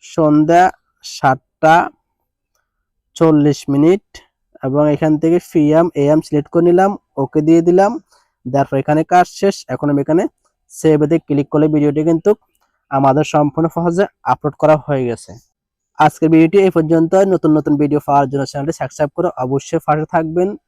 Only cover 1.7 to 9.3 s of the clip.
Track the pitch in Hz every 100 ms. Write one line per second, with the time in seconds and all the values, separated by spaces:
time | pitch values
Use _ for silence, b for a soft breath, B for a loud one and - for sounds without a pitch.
1.7 | 165 208 _ _ _ _ _ _ _ _
2.7 | _ _ _ _ - 165 156 147 143 -
3.7 | 139 156 196 _ - _ _ _ _ 135
4.7 | 139 151 143 156 151 160 170 - 170 147
5.7 | 156 175 147 143 156 - 151 143 170 170
6.7 | 175 190 202 _ - 135 160 151 165 170
7.7 | 180 196 247 _ _ _ _ - 139 139
8.7 | 135 131 151 160 180 -